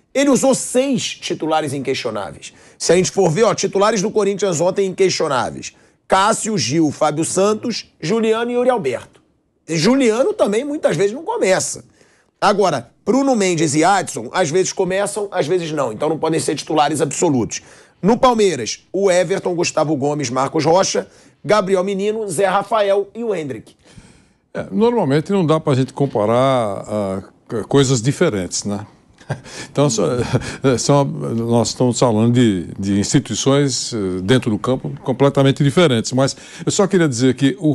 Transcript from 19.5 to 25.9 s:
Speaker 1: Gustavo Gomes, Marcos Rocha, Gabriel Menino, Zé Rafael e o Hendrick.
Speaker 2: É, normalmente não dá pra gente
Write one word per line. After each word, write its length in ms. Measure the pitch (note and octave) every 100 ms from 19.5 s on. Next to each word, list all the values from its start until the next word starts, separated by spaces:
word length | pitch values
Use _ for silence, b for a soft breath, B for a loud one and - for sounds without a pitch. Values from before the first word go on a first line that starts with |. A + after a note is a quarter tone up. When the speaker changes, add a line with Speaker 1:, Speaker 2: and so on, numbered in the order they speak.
| E3+
Speaker 1:
Gustavo 400 | E3+ - D#3 D3+
Gomes, 320 | C#3+ D3 B2+
Marcos 340 | C3 C3+ D#3+
Rocha, 440 | D#3 F3+ F#3 - - b b b
Gabriel 400 | C#3+ G#3 F#3+ F#3
Menino, 420 | F#3 G3 G#3 A3 G#3
Zé 160 | D#3 F#3+
Rafael 640 | G3 F#3+ A3 G3+ G3 G3
e 100 | A3+
o 100 | A#3 F#3
Hendrick. 400 | D3 A2+ - _ b b b b b b _
Speaker 2:
É, 120 | - -
normalmente 600 | G3 A#3 A#3+ D3+ D3 D#3
não 140 | G3+ D#3
dá 140 | D#3
pra 140 | D#3
gente 180 | C3 B2+